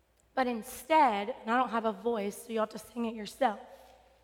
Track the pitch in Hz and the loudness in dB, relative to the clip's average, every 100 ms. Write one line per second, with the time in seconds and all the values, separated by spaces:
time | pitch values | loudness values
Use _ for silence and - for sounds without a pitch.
0 | _ _ _ - 254 233 202 - - 320 | _ _ _ 0 0 -2 -6 -12 2 6
1 | 269 202 208 - 220 247 240 226 220 190 | 6 4 -2 -6 0 0 2 0 0 0
2 | 226 233 202 196 - 226 220 247 - 240 | 0 0 -2 -6 -4 -2 -2 -4 -10 -6
3 | 233 226 202 - 247 202 - - - - | -4 -4 -10 0 0 0 -10 -20 -20 -20
4 | - _ | -20 _